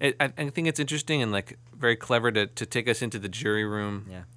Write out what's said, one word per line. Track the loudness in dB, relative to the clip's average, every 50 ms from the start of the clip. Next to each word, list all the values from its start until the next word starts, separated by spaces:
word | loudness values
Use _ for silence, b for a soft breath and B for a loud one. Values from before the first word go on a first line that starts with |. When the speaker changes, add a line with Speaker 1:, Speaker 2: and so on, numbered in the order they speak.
Speaker 1:
I, | 0 0 2 2
I, | 0 -2 0 -2
I | -4 -4
think | -2 0 0 0
it's | 0 0
interesting | -2 -2 -2 -4 -2 0 0 0 2
and, | 0
like, | 0 -2 -2 -4 -10 -18 -20 -20 -8
very | 0 2 2 2
clever | 2 2 2 2 4 4 4 4
to, | 2 2
to | 0 -2 -6 -6
take | -2 -2 0 2 2
us | 2 2 0
into | -4 -4 -6
the | -6 -6
jury | -6 -2 0 0 2 2 0
room, | 0 -2 -2 -2 -2 -4 -6 -8 -10
Speaker 2:
Yeah. | -12 -14 -14 -16 -18